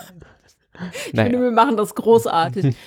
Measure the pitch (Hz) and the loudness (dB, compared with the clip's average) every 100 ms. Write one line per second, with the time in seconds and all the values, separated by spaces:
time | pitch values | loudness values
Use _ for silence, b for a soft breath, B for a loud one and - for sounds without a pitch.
0 | 719 165 - _ _ _ _ B 180 523 | -18 -20 -20 _ _ _ _ B -14 -12
1 | 508 226 214 247 247 226 254 214 208 - | -6 -2 0 0 0 2 2 2 -2 -2
2 | 214 226 - 165 170 185 143 - | 2 2 2 -2 -2 0 -2 -2